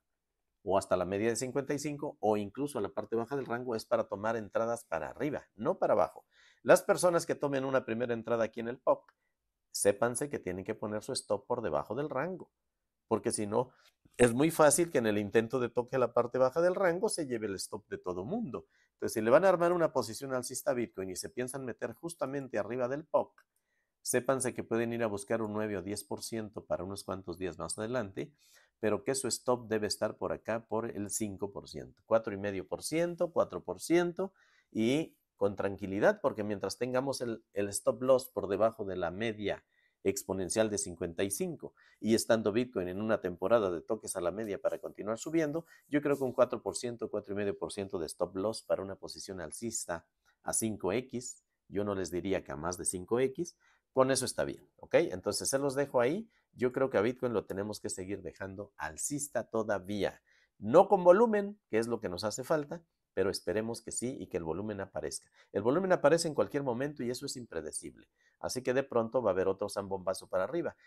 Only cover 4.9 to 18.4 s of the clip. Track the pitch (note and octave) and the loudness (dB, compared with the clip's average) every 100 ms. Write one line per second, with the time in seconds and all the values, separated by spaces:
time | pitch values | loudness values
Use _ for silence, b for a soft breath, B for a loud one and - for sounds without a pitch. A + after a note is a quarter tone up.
4.9 | E2 D2 - C#3+ C3+ - - B2 G3 E3+ | -6 -4 -4 -4 -4 -8 -4 -2 0 4
5.9 | A2+ E2+ - - b b b B2+ F3+ - | 6 4 0 -20 b b b 6 6 6
6.9 | E3+ F3+ E3+ E3 C3 C#3+ C3+ C3+ C3 A#2+ | 4 4 4 0 -2 0 0 2 0 2
7.9 | A2+ A#2+ A#2 A2+ A#2 A2+ A#2 A2+ C3 - | 0 0 -2 0 2 2 -2 -6 -2 2
8.9 | C#3 - _ _ _ _ _ _ - G2+ | 2 0 _ _ _ _ _ _ 2 2
9.9 | G2+ A#2 B2 D3 - - F2+ F#2+ G#2+ A2+ | 4 0 0 -4 -4 -6 -6 -6 -6 -6
10.9 | G#2 - B2+ - G2+ - A#2+ G#2+ D2 - | -6 -6 -8 -2 -4 -2 -4 0 -2 -2
11.9 | A2+ D3+ C3 E3 F#3 - _ _ _ _ | -4 -4 -4 -6 -8 -14 _ _ _ _
12.9 | _ _ G#2+ A#2 A#2 G#2 A#2 C3 b b | _ _ -2 0 -2 0 0 -2 b b
13.9 | _ _ - A#2+ A#2 D#3 D#3 D3+ C#3 E3+ | _ _ 4 4 6 2 6 6 6 2
14.9 | D3 A2 G#2 G#2 A#2 A2+ C3 A#2+ - A#2 | 2 2 2 2 2 2 0 0 -2 -2
15.9 | C3+ A#2+ - A#2 B2+ B2+ D#3+ F3 F#3 F#3+ | 2 2 2 0 2 2 4 2 4 2
16.9 | E3+ - - C#3+ A#2 G#2+ F#2+ - G#2+ - | 2 0 -2 -2 -2 -2 -4 -6 -10 -8
17.9 | G2 - F2+ G2+ A3 | -8 -6 -6 -4 -4